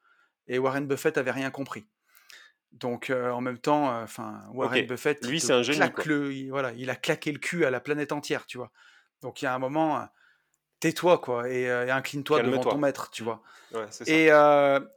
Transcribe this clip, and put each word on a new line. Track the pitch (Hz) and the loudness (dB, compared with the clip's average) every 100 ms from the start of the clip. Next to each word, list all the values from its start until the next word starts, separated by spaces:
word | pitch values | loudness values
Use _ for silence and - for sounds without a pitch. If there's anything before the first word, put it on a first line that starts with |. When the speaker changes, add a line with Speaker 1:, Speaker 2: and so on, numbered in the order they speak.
| _ _ _ _ - | _ _ _ _ -6
Speaker 1:
et | 123 | -2
Warren | 131 135 139 | 0 -2 -2
Buffett | 139 160 151 | -2 0 -2
avait | 127 | -2
rien | 127 135 | -4 -6
compris. | 131 135 - - _ _ _ - - - _ _ | -6 -10 -12 -16 _ _ _ -20 -20 -20 _ _
Donc, | 123 127 120 - | _ -6 -6 -4
euh, | 127 123 | -2 -2
en | 123 | -4
même | 127 120 | -4 -4
temps, | - 147 143 | 0 2 2
euh, | 117 110 | -2 -8
'fin, | - 110 104 101 | -12 -12 -14 -12
Warren | 123 123 131 | -6 -2 0
Speaker 2:
Ok. | 123 | -2
Speaker 1:
Buffett, | 123 151 147 | -2 -2 -2
il | 123 | -4
Speaker 2:
Lui, | 160 | -2
Speaker 1:
te | 143 | 2
Speaker 2:
c'est | |
un | 127 | 2
génie, | 120 147 | 2 2
Speaker 1:
claque | 131 - | 0 0
Speaker 2:
quoi. | 151 | -2
Speaker 1:
le, | 147 143 | -2 -2
il, | 135 135 | -6 -6
voilà, | 139 131 | -4 -4
il | 117 127 | -6 -8
a | 123 | -4
claqué | - 156 - | -4 -4 -4
le | 143 | -8
cul | - 175 143 | -6 0 0
à | |
la | 123 | 0
planète | 143 147 147 | -4 -6 -4
entière, | 147 - 139 - | -6 -4 -6 -6
tu | 123 | -14
vois. | 120 _ - _ _ _ | -16 _ -20 _ _ _
Donc, | 127 - | -14 -6
il | 139 | -4
y | |
a | |
un | 127 | -2
moment, | 131 151 160 135 | -2 0 0 -2
euh, | 110 _ _ _ _ _ _ _ | -6 _ _ _ _ _ _ _
tais-toi, | 160 160 170 170 | -2 2 4 4
quoi, | - 120 123 | 2 -4 -2
et, | 127 123 | -2 0
euh, | 123 123 | 0 0
et | |
incline-toi | 131 131 143 135 151 | -2 -2 -6 0 2
devant | 120 | 2
Speaker 2:
Calme-toi. | 131 127 | 2 0
Speaker 1:
ton | 143 | 2
maître, | 143 135 - | 0 -2 -8
tu | - | -8
Speaker 2:
Mm. | 113 | -8
Speaker 1:
vois. | 110 - - - | -8 -12 -20 -12
Speaker 2:
Ouais, | 113 104 | -10 -10
c'est | - 120 | -8 0
ça. | |
Speaker 1:
Et, | 160 160 | 4 8
euh, | 151 147 147 139 139 - | 8 8 8 6 4 0